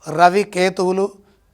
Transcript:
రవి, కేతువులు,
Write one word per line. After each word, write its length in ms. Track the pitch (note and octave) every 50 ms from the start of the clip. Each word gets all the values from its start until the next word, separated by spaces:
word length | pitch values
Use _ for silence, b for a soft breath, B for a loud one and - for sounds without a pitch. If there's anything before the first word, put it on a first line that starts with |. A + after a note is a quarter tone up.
| -
రవి, 380 | E3 D3+ D#3+ F3 F3+ F3+ G3+ G3 G#3 -
కేతువులు, 500 | F3+ F#3 F#3+ F#3 G3+ F#3 F3+ F#3 F#3+ G3 G3+ G3 - _ _ _ _ _ _